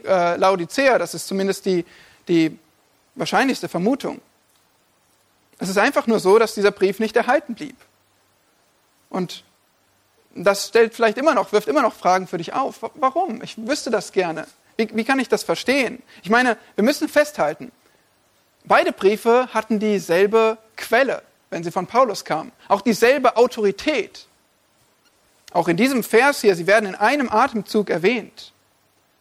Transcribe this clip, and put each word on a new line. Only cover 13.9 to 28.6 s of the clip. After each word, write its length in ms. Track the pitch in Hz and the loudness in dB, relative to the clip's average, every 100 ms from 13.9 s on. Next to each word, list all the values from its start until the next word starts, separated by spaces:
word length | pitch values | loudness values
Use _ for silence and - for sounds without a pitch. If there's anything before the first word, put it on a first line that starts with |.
| 214 - | -4 -2
gerne. 360 | 196 175 151 - _ _ - | -4 -2 -6 -12 _ _ -6
Wie, 120 | 226 | -4
wie 80 | 220 | -2
kann 160 | 233 269 | 0 0
ich 100 | 247 | 0
das 140 | 214 | -2
verstehen? 580 | - 165 - 277 214 - _ - | -2 -4 0 0 -2 -6 _ -14
Ich 60 | 175 | 0
meine, 280 | 233 254 214 _ | 2 2 -2 _
wir 80 | - | -2
müssen 260 | 226 302 311 | 0 0 0
festhalten, 600 | 294 294 - 151 160 247 _ _ _ _ _ _ _ _ _ | 0 0 0 -4 -4 -16 _ _ _ _ _ _ _ _ _
beide 280 | - 233 339 | -2 0 0
Briefe 580 | - 196 214 226 240 247 | 0 0 0 2 2 0
hatten 260 | 220 220 214 | -6 -4 -2
dieselbe 800 | 214 196 160 170 202 226 220 220 _ - | -2 -2 0 2 2 2 2 -2 _ -14
Quelle, 460 | - 233 262 160 _ _ - | -2 0 0 -4 _ _ -12
wenn 140 | 170 | -10
sie 80 | 170 | -6
von 160 | 190 180 | -6 -2
Paulus 380 | 233 254 190 | 0 0 -2
kamen. 260 | - 156 - _ - | -6 -6 -6 _ -2
Auch 140 | 202 | 0
dieselbe 560 | 247 202 240 285 254 220 | 0 2 4 4 2 4
Autorität. 880 | 240 233 202 196 311 269 - - - _ _ _ _ _ _ _ _ _ _ _ - | 0 2 -2 0 -2 -2 -4 -12 -20 _ _ _ _ _ _ _ _ _ _ _ -4
Auch 160 | 175 170 | -2 0
in 100 | 170 | 2
diesem 260 | 262 254 | 2 0
Vers 380 | - 220 277 277 | 2 4 4 2
hier, 140 | 208 | 0
sie 120 | 175 175 | 2 2
werden 180 | 220 | 2
in 100 | 202 | 2
einem 340 | 185 214 294 247 | -2 0 0 0
Atemzug 600 | 214 262 220 - 214 190 | 0 0 -2 -2 -2 -2
erwähnt. 640 | 175 185 247 - - - _ | 0 0 0 -8 -20 -20 _